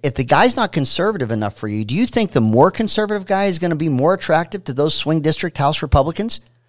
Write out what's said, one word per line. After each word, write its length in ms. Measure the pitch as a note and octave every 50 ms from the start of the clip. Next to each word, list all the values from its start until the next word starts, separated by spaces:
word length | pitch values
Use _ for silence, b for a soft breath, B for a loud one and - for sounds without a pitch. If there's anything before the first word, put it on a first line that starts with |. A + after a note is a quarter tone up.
| -
if 120 | C#3+ B2+
the 80 | - B2
guy's 320 | A#2 D3 D3 G#3 B3+ A#3+
not 160 | C4+ A3+ -
conservative 600 | - E3 C3+ - - - E3+ G#3 A3 F#3 C3 G#2+
enough 260 | A#2 G#2+ G#2+ G2+ - -
for 100 | - G#2+
you, 160 | G#2 G#2+ A2
do 100 | G#2 B2
you 120 | F3+ B3
think 260 | B3 - A#3+ A3 F#3
the 100 | - C#3
more 300 | A2+ A2 G#2+ A#2+ D3 F#3
conservative 540 | F#3 - A3+ G#3 - - G#3+ G#3 G#3+ G#3 F#3+
guy 200 | - G3 F#3+ G3+
is 140 | G3+ F3+ D#3+
gonna 160 | F3 F3 E3
be 140 | D3 D#3+ D#3+
more 240 | C#3 B2 C3+ D#3+ F#3+
attractive 500 | F#3 - - E3 D#3 E3+ - - G3+ -
to 80 | - B2+
those 200 | B2+ D3 D#3 D3
swing 260 | - - D3 D#3+ D#3+
district 360 | C#3+ D#3 D#3 - - F3 - -
House 240 | C#3+ C#3+ D#3 -
Republicans? 580 | - C#3 - C#3+ C3+ D#3 E3 - G3+ A#3 - - - _ _ _ _